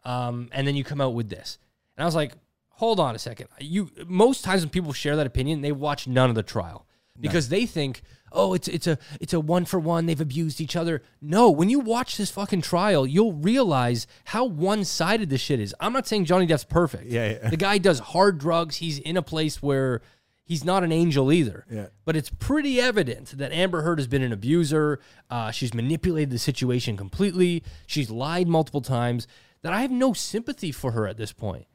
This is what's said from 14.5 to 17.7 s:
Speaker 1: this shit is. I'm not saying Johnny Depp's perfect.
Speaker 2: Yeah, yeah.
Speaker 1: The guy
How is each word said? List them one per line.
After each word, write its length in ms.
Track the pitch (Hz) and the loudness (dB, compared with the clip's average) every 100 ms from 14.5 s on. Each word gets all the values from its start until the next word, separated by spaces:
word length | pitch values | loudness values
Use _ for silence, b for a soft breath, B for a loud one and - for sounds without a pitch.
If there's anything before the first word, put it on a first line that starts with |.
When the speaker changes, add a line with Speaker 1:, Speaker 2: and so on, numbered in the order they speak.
| 156 180 214 185 - 180 226 190 | 0 0 0 -2 -2 0 0 0
Speaker 1:
this 120 | 131 | -2
shit 180 | - 139 | 0 -2
is. 160 | 101 - | -2 -4
I'm 100 | 196 | -2
not 160 | 247 220 | -2 -2
saying 160 | 208 165 | 0 2
Johnny 220 | 180 175 | 4 4
Depp's 160 | 160 | 2
perfect. 440 | - 156 170 - 120 | 2 2 2 -2 -4
Speaker 2:
Yeah, 260 | 117 110 110 | -2 0 -2
yeah. 60 | 110 | -2
Speaker 1:
The 80 | 160 | 0
guy 200 | 196 | 2